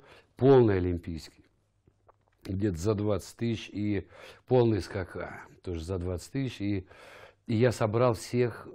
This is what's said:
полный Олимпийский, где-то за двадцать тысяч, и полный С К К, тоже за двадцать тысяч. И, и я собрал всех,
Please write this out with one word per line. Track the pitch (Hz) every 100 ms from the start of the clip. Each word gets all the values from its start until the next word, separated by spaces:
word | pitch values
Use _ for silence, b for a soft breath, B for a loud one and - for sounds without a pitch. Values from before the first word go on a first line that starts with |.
| b b b -
полный | 127 135 113 98
Олимпийский, | 90 87 - 82 - _ _ _ _ _ _ _ _ _ _ _
где-то | - 95 104 82
за | 92
двадцать | 101 104 98 - -
тысяч, | 117 110 -
и | 98 104 101 - B B B _
полный | 123 120 104
С | 85
К | 98
К, | 90 87 80 - - -
тоже | - 85
за | 80 95
двадцать | 87 90 -
тысяч. | 139 131 -
И, | 101 101 90 B B B B B -
и |
я | 110 123
собрал | - 113 110 123
всех, | 110 - 120 123 - -